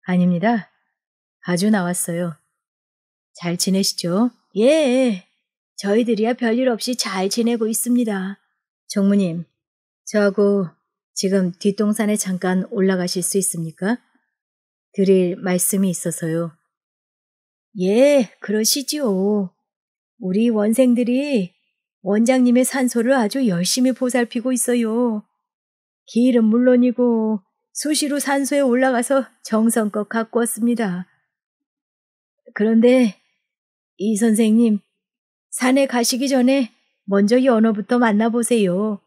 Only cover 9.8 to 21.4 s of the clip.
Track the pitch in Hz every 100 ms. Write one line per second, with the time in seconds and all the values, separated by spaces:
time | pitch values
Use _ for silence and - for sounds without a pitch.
9.8 | _ _ - 214 202 196 202 202 175 _
10.8 | _ _ _ - 190 196 185 - 202 196
11.8 | 208 214 208 208 190 180 185 185 180 214
12.8 | 190 185 180 185 170 196 185 170 160 -
13.8 | 190 247 _ _ _ _ _ _ _ _
14.8 | _ - 196 190 175 190 185 180 - 196
15.8 | 190 170 170 - 165 165 170 _ _ _
16.8 | _ _ _ _ _ _ _ _ _ 208
17.8 | 185 214 285 285 214 _ - 214 220 294
18.8 | 254 302 254 185 196 208 185 _ _ _
19.8 | _ _ _ _ 190 190 240 214 208 226
20.8 | 254 240 240 247 294 254